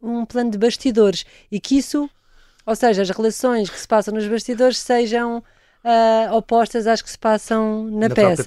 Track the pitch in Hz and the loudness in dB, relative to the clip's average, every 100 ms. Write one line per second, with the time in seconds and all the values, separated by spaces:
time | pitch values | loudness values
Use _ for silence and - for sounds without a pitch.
0 | 226 233 226 247 240 208 233 - 269 220 | -8 -6 -4 -4 -2 0 0 0 0 4
1 | 208 190 - - _ 208 - 269 - 294 | 2 2 -8 -20 _ -10 0 0 0 -4
2 | 285 - _ _ _ _ - 226 247 196 | -6 -10 _ _ _ _ -6 0 2 2
3 | 190 190 220 - 254 240 190 - - 170 | 0 -2 -2 0 -2 0 -4 -8 -2 0
4 | 202 214 208 226 - 233 254 247 - 240 | 0 -4 -4 -4 -4 0 2 2 0 0
5 | 233 233 240 233 - _ _ _ 233 226 | 0 -2 -4 -6 -12 _ _ _ 0 4
6 | 226 226 220 226 - 233 220 240 220 220 | 4 4 2 -2 0 0 2 0 0 -2
7 | - - 226 214 - 220 214 214 220 214 | -4 -4 0 0 0 -2 -2 -4 -6 -2
8 | 220 - 196 165 | 0 4 4 2